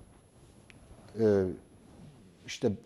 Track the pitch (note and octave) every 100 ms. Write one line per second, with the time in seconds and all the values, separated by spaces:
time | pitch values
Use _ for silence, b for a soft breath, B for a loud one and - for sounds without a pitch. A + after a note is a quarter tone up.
0 | - - _ - - - - - - -
1 | - G#2+ G#2+ G2+ F#2 - - - - -
2 | - - - - - - A#2+ G2